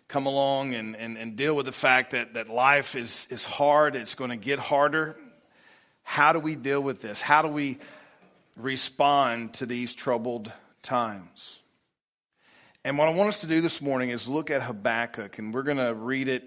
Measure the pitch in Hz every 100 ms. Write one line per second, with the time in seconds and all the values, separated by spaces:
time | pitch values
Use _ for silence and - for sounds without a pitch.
0 | _ 143 135 139 139 135 135 120 110 110
1 | 113 113 113 107 143 151 131 - 135 127
2 | 123 127 117 113 110 113 131 143 - 131
3 | 117 - - 120 - - 147 147 151 135
4 | 110 - 127 117 113 139 - 143 147 156
5 | 156 156 - _ _ _ _ _ _ _
6 | - - 147 165 156 151 127 143 139 127
7 | 107 104 - 147 156 147 143 123 - -
8 | - _ _ _ _ - 120 131 - -
9 | 143 143 131 117 113 - 127 120 123 -
10 | - 120 117 117 110 - _ _ - 127
11 | 117 101 87 - - - _ _ _ _
12 | _ _ _ _ _ _ _ _ 135 143
13 | 156 165 208 202 160 160 165 - 143 131
14 | 127 120 120 147 151 139 120 107 104 113
15 | 117 - 101 - 107 120 139 143 123 113
16 | 113 131 135 127